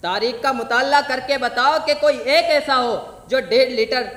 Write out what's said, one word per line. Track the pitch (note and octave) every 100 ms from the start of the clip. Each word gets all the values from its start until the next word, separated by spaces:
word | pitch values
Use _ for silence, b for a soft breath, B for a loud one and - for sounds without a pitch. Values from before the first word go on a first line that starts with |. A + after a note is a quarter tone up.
तारीख | E3+ F#3+ A3+ A#3
का | C#4
मुताला | B3 A3+ A#3+ C4+ C#4+
करके | C#4+ C4 B3+ C#4
बताओ | B3 B3 C4 D#4 D4
कि |
कोई | D4 D4
एक | C4+ A#3 D4+ E4+
ऐसा | D4+ D4
हो | C4 A#3+ G3+ - - -
जो | -
डेढ़ | - A#3 B3+
लीटर | B3 A3 B3+ A3